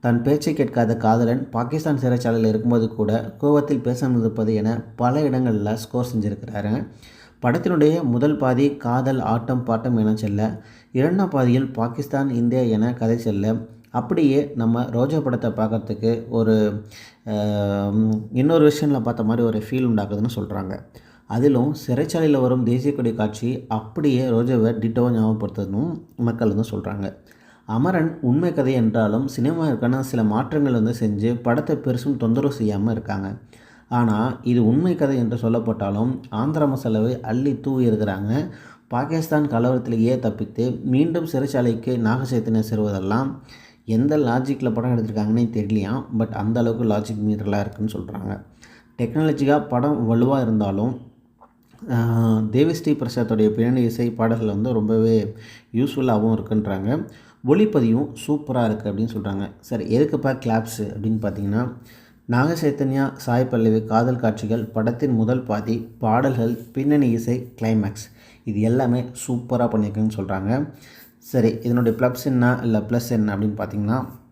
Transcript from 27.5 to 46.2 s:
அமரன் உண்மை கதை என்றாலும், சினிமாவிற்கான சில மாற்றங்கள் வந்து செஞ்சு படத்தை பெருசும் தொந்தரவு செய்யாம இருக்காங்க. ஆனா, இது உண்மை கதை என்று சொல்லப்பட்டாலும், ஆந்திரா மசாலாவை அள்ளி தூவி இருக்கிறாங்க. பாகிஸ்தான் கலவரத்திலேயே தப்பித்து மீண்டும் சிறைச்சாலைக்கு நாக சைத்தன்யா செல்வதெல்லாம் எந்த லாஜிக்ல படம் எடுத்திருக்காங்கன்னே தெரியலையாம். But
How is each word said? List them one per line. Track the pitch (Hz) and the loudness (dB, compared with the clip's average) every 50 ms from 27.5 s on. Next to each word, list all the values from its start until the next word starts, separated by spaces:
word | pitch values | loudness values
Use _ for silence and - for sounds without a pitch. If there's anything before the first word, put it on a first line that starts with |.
| - _ _ | -20 _ _
அமரன் | - 107 113 135 175 185 175 156 160 - - | -4 -2 0 0 2 2 2 0 0 -2 -2
உண்மை | - 123 123 147 175 180 - | 0 2 2 2 2 0 0
கதை | 147 135 127 135 | 0 0 2 2
என்றாலும், | 127 117 110 107 117 110 104 104 117 135 135 - - | 2 2 2 2 2 2 2 2 0 -2 -2 -2 -2
சினிமாவிற்கான | 120 139 165 165 160 156 127 110 120 120 127 135 | 0 0 0 0 0 0 0 0 0 0 0 0
சில | 131 131 - 123 113 | -2 -2 -2 0 0
மாற்றங்கள் | 107 104 113 131 - 156 151 143 139 123 | 2 2 0 -2 -2 0 0 0 2 2
வந்து | 117 107 113 120 - | 2 2 0 0 0
செஞ்சு | 113 107 104 101 104 117 120 117 - | -2 -2 0 0 0 0 0 0 0
படத்தை | 120 120 135 147 - 156 | 0 0 0 0 -2 -4
பெருசும் | 127 - 131 123 120 - 143 139 | -2 0 -2 -2 -2 -2 -2 -2
தொந்தரவு | 117 120 113 113 131 143 143 139 - | 0 2 2 2 2 2 0 -2 0
செய்யாம | 117 107 104 98 101 117 | -2 0 0 0 0 0
இருக்காங்க. | 113 110 110 - 104 98 98 95 104 - - - - - - - - - - _ | -2 -2 -4 -6 -6 -6 -4 -6 -8 -10 -14 -20 -20 -20 -20 -20 -20 -20 -12 _
ஆனா, | 123 120 120 113 107 104 113 131 127 - - | 0 0 2 2 2 2 0 -2 -4 -4 -2
இது | 120 123 123 113 | 0 2 4 4
உண்மை | 107 120 143 170 185 175 | 4 4 4 2 2 0
கதை | - 156 135 135 | 0 0 0 0
என்று | 127 117 110 113 | 0 0 -2 -2
சொல்லப்பட்டாலும், | 113 113 113 117 120 113 113 107 104 101 98 101 104 113 123 131 - - - | -2 0 0 0 0 0 -2 -2 -2 -2 -2 0 0 0 -2 -2 -4 -8 -8
ஆந்திரா | - 107 117 139 156 160 151 139 135 | -6 -4 -2 -2 0 0 0 0 0
மசாலாவை | 131 - 120 110 107 107 117 127 113 | -2 -2 0 0 2 0 0 -2 -4
அள்ளி | - 113 110 123 135 143 127 110 | -4 -4 -2 0 0 0 -2 -2
தூவி | - 139 135 131 127 117 | -4 -2 0 2 2 2
இருக்கிறாங்க. | 107 104 107 101 95 92 98 104 113 139 160 180 - - - - - _ _ _ | 2 2 0 -2 -2 -4 -2 -2 -2 -2 -2 -4 -8 -16 -20 -20 -20 _ _ _
பாகிஸ்தான் | 120 120 139 - 160 160 160 160 160 151 151 139 | -4 -4 -2 -2 -2 -4 -2 0 0 0 2 2
கலவரத்திலேயே | 120 113 120 123 131 127 127 123 117 113 113 117 131 123 | 0 0 2 2 0 0 -2 -2 0 2 2 2 2 2
தப்பித்து | - 113 107 - 113 - - - 117 127 123 - - | 0 -2 -4 -4 -8 -8 -4 -4 -2 -2 -2 -4 -2
மீண்டும் | 131 127 135 151 170 165 170 160 | 0 2 2 2 2 0 -2 -4
சிறைச்சாலைக்கு | 160 - 135 135 135 - 131 123 120 113 110 - - 127 120 | -2 -2 -2 -2 0 -2 0 0 0 0 -2 -2 -4 -2 0
நாக | 113 107 117 127 135 123 131 | 0 0 0 0 -2 -2 -2
சைத்தன்யா | 117 110 113 110 110 107 107 | -2 0 0 0 0 0 0
செல்வதெல்லாம் | 117 107 107 104 101 95 92 95 104 120 135 139 139 - - - - - - - _ _ _ | 0 0 0 0 -2 -2 -2 0 0 0 -2 -2 -6 -8 -14 -20 -20 -20 -20 -20 _ _ _
எந்த | - 110 110 127 143 151 151 | -2 0 2 2 2 2 2
லாஜிக்ல | 143 120 117 127 131 135 139 - 127 123 110 | 2 2 0 0 0 -2 -4 -2 -2 -2 -2
படம் | 117 117 127 123 | 0 0 0 0
எடுத்திருக்காங்கன்னே | 117 107 104 104 107 104 107 110 117 | 0 0 -2 -2 -2 0 2 2 2
தெரியலையாம். | 120 113 117 113 104 101 110 107 98 98 120 135 - - - | 2 0 0 -2 -2 0 0 0 0 -2 -4 -6 -6 -4 -2
But | 110 | -2